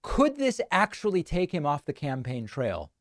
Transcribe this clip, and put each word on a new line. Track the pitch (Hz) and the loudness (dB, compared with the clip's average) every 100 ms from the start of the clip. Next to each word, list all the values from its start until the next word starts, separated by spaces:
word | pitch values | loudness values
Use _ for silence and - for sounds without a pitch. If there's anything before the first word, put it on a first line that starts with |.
Could | - - 285 285 | -2 4 4 4
this | 269 - - | 0 0 0
actually | 185 208 - 214 185 | 2 2 0 0 0
take | 160 180 180 | 0 -2 0
him | 180 147 | 0 0
off | 143 - | -2 -4
the | |
campaign | 139 143 131 123 127 110 | -6 -4 -4 -4 -6 -6
trail? | - 120 85 76 _ | -2 -2 -2 -6 _